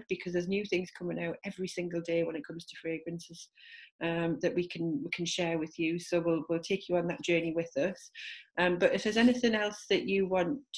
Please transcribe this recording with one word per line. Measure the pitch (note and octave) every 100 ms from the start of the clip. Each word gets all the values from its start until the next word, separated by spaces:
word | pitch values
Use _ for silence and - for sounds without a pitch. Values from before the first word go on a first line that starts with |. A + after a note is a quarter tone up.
| -
because | F3+ F3+
there's | F3 F3+
new | G3 G#3
things | F3+ F3+
coming | - F3 E3+
out | E3+ E3 G3+
every | - F#3
single | - F3 E3+
day | E3+ E3+
when | E3 D#3+
it | D3
comes | E3 -
to | -
fragrances, | E3 D#3+ E3+ E3+ - E3+ - _ - - - _
um, | E3 E3 E3+ D3
that | F3 F3+
we | F3
can, | E3+ E3 D3
we | E3+
can | - E3+
share | - E3+ E3
with | D3+ -
you. | D#3+ E3+
So | E3+ F3
we'll, | E3+ E3 D3
we'll | E3
take | E3 F#3+ -
you | F3
on | E3+
that | -
journey | - E3+ E3
with | D#3+ E3 F3+
us. | F#3 F#3+ - - - - - -
Um, | F3+ F3+
but | F#3
if | -
there's | G#3+ G#3+
anything | A#3+ B3 A#3+ A3
else | G#3 G#3 -
that | F#3+ -
you | G3 F#3+
want | F#3 F3 D3 -